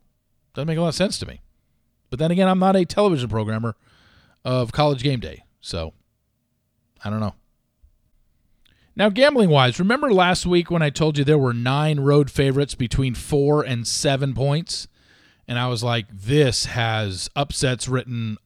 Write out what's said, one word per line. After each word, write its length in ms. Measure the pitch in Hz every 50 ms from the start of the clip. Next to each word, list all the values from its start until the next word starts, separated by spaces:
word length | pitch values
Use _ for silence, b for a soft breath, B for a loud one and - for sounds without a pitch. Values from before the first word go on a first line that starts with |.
| _ _ _ _ _ _ _ _ _ _ -
Doesn't 140 | 131 143 165
make 100 | 160 165
a 20 |
lot 80 | 170 165
of 60 | -
sense 240 | - 185 226 - -
to 80 | -
me. 140 | - 64 - - _ _ _ _ _ _ _ _ _ _ _ _ -
But 120 | 123 117
then 100 | 156 165
again, 180 | 175 190 190 185
I'm 120 | 185 185
not 160 | 185 190 190
a 80 | 190 170
television 440 | - - 202 208 202 170 131 123 107
programmer 460 | 104 110 107 107 110 110 117 113 - b b b b b b b b b b b b b b
of 260 | 127 127 127 120 113
College 320 | - - 147 147 143 123
Game 160 | 123 147 135 117
Day, 240 | 85 78 76 - _ _ _ _
so 340 | - - - 82 80 80 - _ _ _ _ _ _ _ _ _ _ _ _ _ _ _ _ _ _ _ _ _ -
I 60 | 104
don't 100 | 107 110
know. 140 | 107 95 - _ _ _ _ _ _ _ _ _ _ - _ _ _ _ _ _ _ _ _ _ _ _ _ _ _ _ _ _ _ _ -
Now, 140 | - 202 214
gambling-wise, 680 | 190 247 269 294 294 247 208 170 147 139 127 123 - -
remember 340 | 180 202 240 294 302 269
last 340 | 196 185 175 180 180 - -
week 240 | 180 180 175 170 -
when 120 | 170 165
I 80 | 156 143
told 280 | - - 160 156 147 143
you 60 | 135
there 120 | 143 156
were 160 | 147 131 123
nine 480 | 120 117 120 127 139 147 151 156 151 143
road 300 | 135 143 143 147 143 127
favorites 440 | - - 139 135 131 139 143 - -
between 400 | - 123 110 - 135 135 127 113
four 480 | - - - 151 143 139 143 147 151
and 240 | - 127 123 117 113
seven 480 | - - - - 143 139 131 143 139 120
points? 540 | 117 135 143 143 160 170 - - - - - b b b b b b b b b b b
And 120 | - 120 123
I 80 | 127 127
was 140 | 123 110
like, 240 | 123 120 117 117 101 -
"This 560 | 107 95 98 113 143 151 143 127 - - -
has 640 | - - 123 113 113 110 110 107 98 92 95 - - -
upsets 540 | 143 143 - - - 143 127 127 - - 127
written 480 | 131 127 - 127 120 117 113 110 107 - _